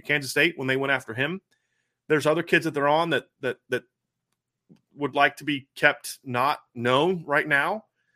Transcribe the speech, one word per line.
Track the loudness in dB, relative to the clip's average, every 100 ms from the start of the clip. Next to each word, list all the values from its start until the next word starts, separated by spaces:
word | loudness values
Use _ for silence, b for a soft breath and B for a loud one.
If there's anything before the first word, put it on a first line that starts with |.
Kansas | -2 -2 0
State | 2 2 0
when | -2
they | -2
went | 0
after | -2 -4
him. | -4 -4 -6 -14 _ _ _ _ _ -2
There's | 0 2
other | 0
kids | 2 2 2
that |
they're | 0 2
on | 2 2
that, | -2 -4 _
that, | -8 -8 _
that | -6 -6 _ _ _ _ _ _ _ _ -20 _
would | -8 -4
like | 2 2 0
to |
be | -6 -6 -8
kept | 0 0 0 -6 -14
not | -6 -2 0 -2 _
known | -4 0 2 2 0 -2
right | -2 2
now | 0 0 -4 -10 _ _